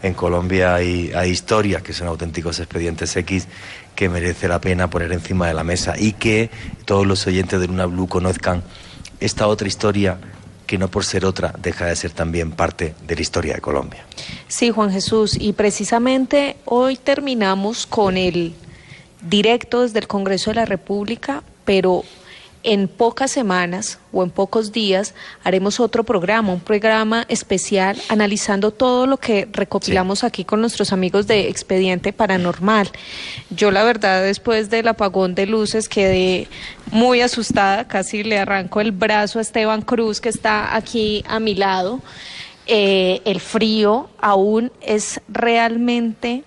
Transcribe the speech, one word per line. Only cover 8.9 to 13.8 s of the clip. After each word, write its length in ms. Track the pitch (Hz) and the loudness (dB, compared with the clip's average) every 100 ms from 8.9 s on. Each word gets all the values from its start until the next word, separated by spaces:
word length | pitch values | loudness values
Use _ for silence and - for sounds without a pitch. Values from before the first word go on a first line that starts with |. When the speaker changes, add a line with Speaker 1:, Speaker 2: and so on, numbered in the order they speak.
| - - - | -20 -20 -6
Speaker 1:
esta 280 | 104 - 107 | -6 0 0
otra 200 | 104 101 | 0 -2
historia 520 | - 107 101 98 85 - - - - - | 0 0 2 0 0 -10 -20 -20 -16 -6
que 100 | 95 | -2
no 100 | 92 | 0
por 160 | 104 | -2
ser 220 | 95 98 95 | -2 0 0
otra 260 | 90 87 82 | 0 -4 -4
deja 300 | 90 80 87 | -6 -4 -4
de 80 | 85 | -2
ser 160 | 87 | -6
también 400 | 82 82 82 82 | -4 -2 -2 -4
parte 420 | 80 85 - 82 78 78 | -2 -2 -2 -8 -8 -8
de 80 | 80 | -4
la 60 | |
historia 340 | 78 - 78 - | -2 -2 -4 -4
de 40 | |
Colombia. 460 | - 71 | -2 -4